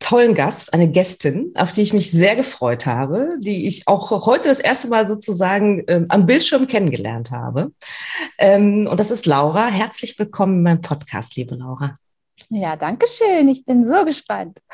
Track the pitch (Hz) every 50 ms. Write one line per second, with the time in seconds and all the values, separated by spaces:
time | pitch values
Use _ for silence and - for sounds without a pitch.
0 | - - 240 240 240 233 196 151 139 147 143 - - - - 170 175 160 139 185
1 | 185 180 - - - 147 135 196 294 349 - - 185 175 - 214 208 208 220 202
2 | 175 - 165 165 180 202 226 240 262 - - - 127 120 120 120 - 131 120 123
3 | 139 135 156 214 269 330 349 269 202 208 202 180 - 196 - - - - 202 190
4 | 196 - 220 180 - 220 254 269 - 302 269 - - - 262 - - 233 233 220
5 | 220 190 214 208 - - 196 175 190 185 196 202 208 208 202 170 - - 175 170
6 | 165 165 - 202 180 185 254 330 - - 302 262 262 262 233 208 196 156 - 113
7 | 101 110 117 117 117 120 123 120 120 123 120 139 202 302 - _ - - - -
8 | - - - - 311 - _ - - 196 202 202 208 202 202 214 214 - - 180
9 | 208 214 240 - - 170 143 139 147 151 160 202 226 233 202 190 220 - - -
10 | - - - - 208 208 - - 196 190 190 180 170 175 170 160 170 - 147 147
11 | 151 - - 98 120 - - 123 123 - 127 123 127 127 127 127 143 135 123 _
12 | _ _ _ _ _ _ _ _ - - 220 202 185 160 156 151 - 165 208 -
13 | 466 466 - - 453 403 370 330 285 269 262 262 - - 254 240 233 226 311 392
14 | 349 311 277 - - - 208 196 185 165 - - _ _